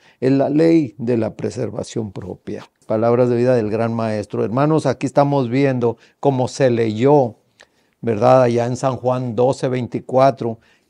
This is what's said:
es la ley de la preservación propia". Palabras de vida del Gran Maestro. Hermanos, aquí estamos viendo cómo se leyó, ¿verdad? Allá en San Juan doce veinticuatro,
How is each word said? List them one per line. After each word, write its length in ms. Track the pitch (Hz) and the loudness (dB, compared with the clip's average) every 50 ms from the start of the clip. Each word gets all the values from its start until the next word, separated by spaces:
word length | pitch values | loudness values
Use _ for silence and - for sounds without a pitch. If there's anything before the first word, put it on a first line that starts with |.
| _ _ _ - | _ _ _ -2
es 120 | 120 135 | 0 0
la 180 | 135 135 135 123 | 2 2 0 0
ley 460 | 143 151 165 165 165 165 147 113 - | 2 2 4 4 4 2 0 -2 -6
de 200 | - 120 117 123 | -6 -4 -2 -2
la 180 | 110 110 104 - | -2 -2 -4 -6
preservación 760 | - 110 107 - 123 120 104 98 - - - - 120 110 101 | -8 -8 -8 -6 -6 -8 -8 -8 -10 -10 -8 -8 -8 -8 -8
propia". 580 | - - - 90 95 - _ - 101 - - - _ _ _ | -10 -12 -12 -14 -14 -14 _ -14 -14 -14 -14 -18 _ _ _
Palabras 420 | - 110 110 113 117 123 120 127 123 | -4 -2 0 2 2 4 4 2 2
de 80 | 120 | 2
vida 180 | 120 120 127 127 | 2 2 2 2
del 140 | 120 107 104 | 2 0 -2
Gran 240 | 107 110 117 117 113 | -2 -2 -2 -2 -2
Maestro. 500 | 113 113 110 107 107 101 - - 117 117 | -4 -4 -4 -4 -4 -6 -6 -4 -4 -4
Hermanos, 440 | 101 113 135 143 151 160 151 - | -2 0 0 0 2 0 0 0
aquí 180 | 139 117 - 143 | -2 -2 -4 -6
estamos 440 | 131 - 147 143 143 143 139 127 113 | -2 0 2 2 2 0 -2 -2 -2
viendo 480 | 120 135 143 135 127 123 120 117 113 - _ _ _ _ | 0 0 0 0 0 0 0 -2 -2 -4 _ _ _ _
cómo 280 | - 143 135 127 123 | -2 0 0 0 -2
se 220 | 117 - - 139 127 | -2 0 0 2 2
leyó, 680 | 120 113 117 113 107 107 123 139 151 147 127 113 110 _ _ _ _ _ _ _ _ _ _ _ _ _ | 2 2 0 -2 0 2 4 4 4 4 2 0 -4 _ _ _ _ _ _ _ _ _ _ _ _ _
¿verdad? 420 | - 117 110 104 117 127 131 131 127 | -4 -4 0 2 4 6 6 6 6
Allá 220 | 120 117 117 117 | 4 2 0 0
en 120 | 123 127 | -2 -2
San 200 | - - 135 123 | -2 -2 -4 -4
Juan 380 | - - 123 127 127 127 123 110 | -2 -2 -2 -2 -2 -4 -4 -2
doce 320 | 110 123 135 131 - 147 | 0 0 0 0 -2 -4
veinticuatro, 920 | 131 123 127 120 104 - 117 - - 123 131 135 139 135 - 117 117 113 - _ _ _ _ _ | -4 -4 -4 -6 -6 -8 -10 -6 -2 2 2 4 4 2 0 -4 -6 -8 -10 _ _ _ _ _